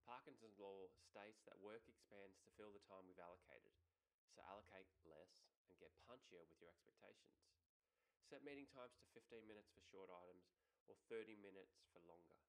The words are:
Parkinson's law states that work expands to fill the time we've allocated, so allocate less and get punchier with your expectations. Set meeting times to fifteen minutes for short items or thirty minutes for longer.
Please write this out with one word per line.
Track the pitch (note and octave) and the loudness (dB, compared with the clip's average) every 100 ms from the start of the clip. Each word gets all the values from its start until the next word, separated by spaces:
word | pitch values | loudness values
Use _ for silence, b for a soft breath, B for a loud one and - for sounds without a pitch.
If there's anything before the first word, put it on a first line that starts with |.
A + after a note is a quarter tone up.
| - | 2
Parkinson's | B2 C#3+ C3+ A2+ G2+ | 2 2 -4 -6 2
law | G2 G2 F#2 - | 4 6 2 -2
states | - - G2+ A2 - | -4 0 0 -2 -4
that | - | 0
work | G2+ A2 A#2+ | 4 4 0
expands | - - G2+ G2 F#2+ - | -12 -6 -2 -2 -4 -12
to | |
fill | - G#2+ G2+ | 0 0 0
the | - | -2
time | F#2+ F#2 | -2 0
we've | F#2 F2 | 0 0
allocated, | F#2 - C2 G#1 - - b b b _ - | 0 -4 -8 -8 -18 -20 b b b _ -4
so | - | 2
allocate | G2+ G#2+ G2 F#2+ - | 2 2 -2 -4 -10
less | E2+ D#2 F#2 - - _ - | -6 -6 -6 -10 -18 _ -14
and | F2+ | -8
get | E2+ - - | -8 -8 -4
punchier | B2 - F2+ E2 | -4 -2 -4 -4
with | D#2+ | -6
your | E2+ | -8
expectations. | E2+ - - G2 G#2 - - - - _ _ B B B B - | -8 -14 -8 -6 -6 -14 -18 -20 -20 _ _ B B B B 0
Set | C#3 C#3+ | 2 4
meeting | C#3+ C#3 | 4 2
times | C#3 B2 - | 2 0 0
to | - - | -10 -10
fifteen | - A#2 A2 | -2 -2 2
minutes | G#2 G#2 | 0 -2
for | - - | -10 -4
short | F#2+ F#2 | 0 2
items | F2+ F2+ F2+ F2+ B B B - | 2 0 -4 -8 B B B -10
or | G2+ - | -10 6
thirty | A2+ A2 G#2+ | 8 8 2
minutes | G2+ F#2+ - - - | 0 0 -4 -8 -12
for | F2+ E2+ | -10 -8
longer. | E2+ E2 D#2+ | -8 -8 -14